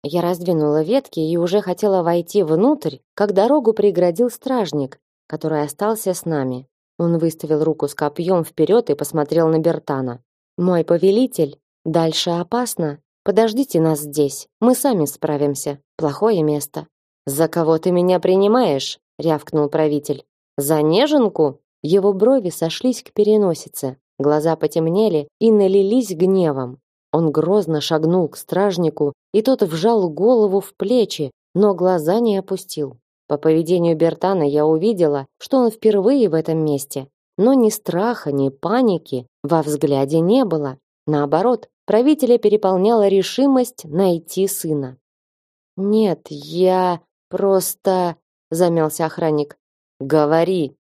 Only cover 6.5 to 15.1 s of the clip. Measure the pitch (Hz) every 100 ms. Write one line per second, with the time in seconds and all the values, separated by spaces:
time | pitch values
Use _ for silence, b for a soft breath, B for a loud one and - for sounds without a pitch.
6.5 | 127 131 _ _ - 170 170 165 160 151
7.5 | 151 156 156 143 - 147 - 170 185 160
8.5 | - 156 226 233 147 147 165 147 160 160
9.5 | 160 160 156 - 135 127 120 _ _ _
10.5 | - 180 175 160 170 185 208 262 - 147
11.5 | - _ _ 165 165 165 156 - 170 170
12.5 | 240 247 - 156 147 _ _ - 208 226
13.5 | 220 277 175 160 151 147 143 143 - -
14.5 | _ 226 247 285 196 143